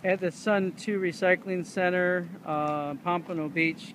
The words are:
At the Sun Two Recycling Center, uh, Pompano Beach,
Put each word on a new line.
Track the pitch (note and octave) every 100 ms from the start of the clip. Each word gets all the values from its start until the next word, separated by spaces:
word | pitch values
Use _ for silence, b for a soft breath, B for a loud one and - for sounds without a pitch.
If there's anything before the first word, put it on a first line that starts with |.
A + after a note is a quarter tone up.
At | F#3 F#3
the | F3+
Sun | - A3 G3+ F#3+
Two | - - G3+
Recycling | F3+ - F#3 F3+ F#3+ F#3
Center, | D#3+ G3 F3+ F3+ F3+ F3+ E3+ F#3
uh, | - D3+ D3+ D3+ C#3+ C#3
Pompano | F3 F3 E3+ E3+ D3+
Beach, | D#3 D#3+ D#3+ -